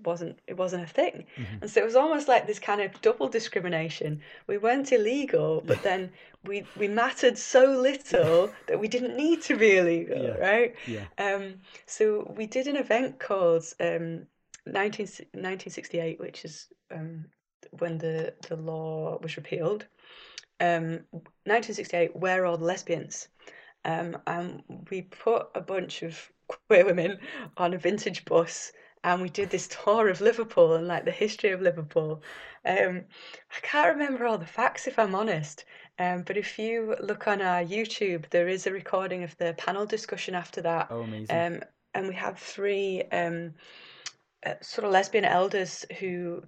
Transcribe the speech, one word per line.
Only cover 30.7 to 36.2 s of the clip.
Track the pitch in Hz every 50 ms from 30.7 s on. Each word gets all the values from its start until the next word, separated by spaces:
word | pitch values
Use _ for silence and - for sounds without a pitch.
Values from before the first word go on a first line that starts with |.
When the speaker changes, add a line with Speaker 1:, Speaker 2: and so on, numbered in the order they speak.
| 165
Speaker 1:
and, | 165 170
like, | 180 170 160 -
the | 170
history | 175 - 214 214 - - - 202
of | 185 180
Liverpool. | 190 175 165 165 151 147 - 170 156 156 160 156 - - - - - - - - -
Um, | - 185 196 196 185 180 180 - - - - - - - - _ - -
I | -
can't | - - - 294 302 320 311
remember | 285 294 277 262 233 240
all | 233 220
the | 180 165
facts, | - - 220 247 - - - -
if | 262 - 233
I'm | 220 196 294
honest, | 190 220 220 175 156 151 - - - - _ - - - - _ -
um, | 180 180 180 180